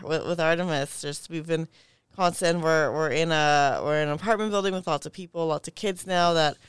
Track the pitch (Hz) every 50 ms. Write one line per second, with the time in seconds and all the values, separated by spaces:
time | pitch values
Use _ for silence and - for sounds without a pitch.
0 | - 143 160 160 - - 175 165 160 160 170 170 180 180 156 139 139 - - -
1 | - 143 143 - - - 165 160 156 165 165 160 160 - _ _ _ _ _ _
2 | _ _ _ - 185 175 175 - 190 170 170 175 160 160 160 160 151 127 120 156
3 | 160 151 123 156 165 165 160 156 151 147 147 147 143 139 113 67 80 147 151 151
4 | 151 147 147 151 190 220 226 202 214 214 208 202 190 196 185 185 180 175 156 143
5 | - 156 - 190 180 170 - 170 165 160 151 151 - 165 - - 214 202 185 -
6 | - 185 185 175 175 170 170 165 156 147 - - -